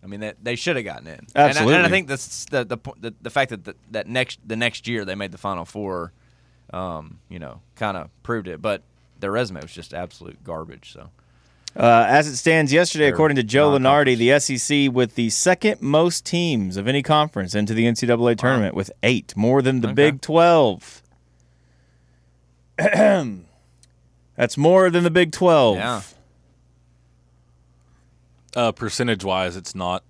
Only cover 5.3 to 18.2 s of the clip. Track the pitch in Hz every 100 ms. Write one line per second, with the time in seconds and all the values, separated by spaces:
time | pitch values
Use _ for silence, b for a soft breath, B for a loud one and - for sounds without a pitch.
5.3 | 90 101 92 82 104 101 90 85 _ _
6.3 | _ _ _ _ 87 92 80 78 - _
7.3 | 92 73 57 _ _ 107 95 78 _ -
8.3 | 117 90 80 98 98 _ _ _ _ 98
9.3 | 107 120 87 78 - 85 78 90 - -
10.3 | - - 80 80 - - - - _ B
11.3 | B B B B - 120 117 107 139 151
12.3 | 127 - 160 147 147 175 156 143 131 156
13.3 | 139 113 131 147 139 131 143 139 120 117
14.3 | 139 135 127 - 147 139 127 120 - 113
15.3 | - 180 180 214 - 135 147 175 165 -
16.3 | 175 170 127 95 92 104 139 135 151 151
17.3 | - 92 104 104 113 117 117 120 117